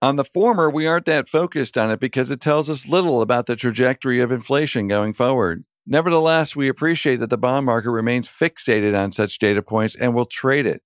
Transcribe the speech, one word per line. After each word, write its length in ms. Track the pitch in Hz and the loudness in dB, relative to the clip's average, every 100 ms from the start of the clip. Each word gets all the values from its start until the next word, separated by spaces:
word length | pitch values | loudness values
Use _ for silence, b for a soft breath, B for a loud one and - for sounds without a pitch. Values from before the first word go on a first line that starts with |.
On 140 | 131 143 | -2 0
the 80 | |
former, 440 | 135 180 226 208 156 | -2 0 2 4 2
we 200 | 151 160 | 2 0
aren't 180 | 170 170 | 0 0
that 240 | 151 127 | 0 0
focused 480 | 156 175 151 123 - | 0 0 -2 -4 -2
on 140 | 110 | -2
it 80 | 110 | -2
because 320 | 131 135 127 | -4 -2 -2
it 100 | 135 | -2
tells 300 | 147 151 147 | 0 0 0
us 160 | 147 110 | -6 0
little 340 | 175 175 127 | 0 2 2
about 240 | 110 120 123 | 2 0 0
the 100 | 117 | -2
trajectory 640 | 123 110 123 135 135 123 | -2 0 0 0 -2 0
of 120 | 120 | 0
inflation 560 | 123 - 139 151 127 101 | -2 -2 0 0 -2 0
going 260 | 104 104 | 0 0
forward. 500 | 107 127 131 92 85 - _ - | 0 0 2 0 -2 -10 _ -2
Nevertheless, 680 | 143 170 165 160 160 151 147 | 0 2 2 4 2 0 -2
we 120 | 135 | -2
appreciate 500 | 127 160 165 151 123 | 0 -2 0 0 0
that 120 | 117 | 0
the 80 | 120 | -2
bond 300 | 123 135 135 | 0 0 0
market 240 | 117 113 | 0 0
remains 360 | 113 113 123 117 | -2 0 -2 -4
fixated 680 | - 165 - - 107 104 101 | -2 -2 -2 0 2 2 0
on 140 | 98 | 0
such 260 | 90 104 - | -2 -4 0
data 240 | 107 101 | 0 2
points 320 | - 110 110 | 0 0 -2
and 220 | - 123 120 | -2 -2 0
will 100 | 120 | -2
trade 400 | - 131 143 117 | -2 0 0 0
it. 160 | - | -4